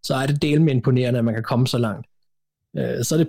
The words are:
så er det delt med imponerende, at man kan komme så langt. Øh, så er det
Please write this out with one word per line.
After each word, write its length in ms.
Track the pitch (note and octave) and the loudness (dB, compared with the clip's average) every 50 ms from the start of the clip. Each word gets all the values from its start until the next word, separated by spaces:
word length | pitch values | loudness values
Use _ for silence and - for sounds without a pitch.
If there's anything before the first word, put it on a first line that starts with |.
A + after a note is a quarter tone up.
| - | -4
så 120 | - C#3+ | -4 -4
er 120 | C3 - | -2 0
det 160 | C#3 D3 C#3+ - | -2 0 0 0
delt 200 | D3+ D3 D3+ E3 | 2 2 4 4
med 100 | D#3 C3+ | 4 2
imponerende, 440 | B2+ A#2 C#3 B2+ B2 B2+ B2 B2 B2 | 2 2 2 2 2 2 2 0 0
at 60 | A#2 | 0
man 100 | A#2 A2+ | 0 -2
kan 80 | A2+ A2 | -2 -4
komme 240 | - C3+ A#2+ B2+ | -2 0 0 0
så 120 | B2+ - B2 | 0 0 0
langt. 280 | A#2+ A2 G2 - A#2+ _ _ _ _ _ _ _ _ _ _ _ _ _ _ D3 | -2 -2 -2 -6 -12 _ _ _ _ _ _ _ _ _ _ _ _ _ _ -6
Øh, 260 | C3 A#2+ B2 B2+ B2 | -4 -4 -4 -4 -4
så 100 | - D#3 | -2 0
er 40 | D#3+ | -2
det 100 | E3 | -2